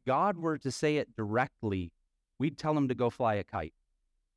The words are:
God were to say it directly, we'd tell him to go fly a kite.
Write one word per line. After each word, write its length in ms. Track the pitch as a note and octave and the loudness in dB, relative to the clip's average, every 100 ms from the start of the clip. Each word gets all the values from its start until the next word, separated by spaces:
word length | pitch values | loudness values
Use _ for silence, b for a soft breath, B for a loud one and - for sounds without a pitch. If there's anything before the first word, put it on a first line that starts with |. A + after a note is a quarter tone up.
| - | -2
God 320 | C3+ F#3+ F3+ | 2 2 0
were 200 | E3 D3+ | -2 -2
to 120 | C3+ | -4
say 260 | A#2+ D#3 D3+ | -2 0 0
it 180 | - | -2
directly, 800 | - G#2+ A2 C3+ - A2+ F#2+ F2 _ _ _ _ - | -4 -2 0 0 -2 -4 -2 -4 _ _ _ _ -4
we'd 200 | C#3+ C#3+ | -4 -2
tell 180 | D#3 D#3 | -2 0
him 120 | C#3 | 0
to 60 | |
go 160 | B2 A#2+ | 2 0
fly 240 | - A#2+ | 0 0
a 100 | G#2 | 0
kite. 300 | F#2 G2+ D#2 _ _ _ _ _ _ | -2 -6 -6 _ _ _ _ _ _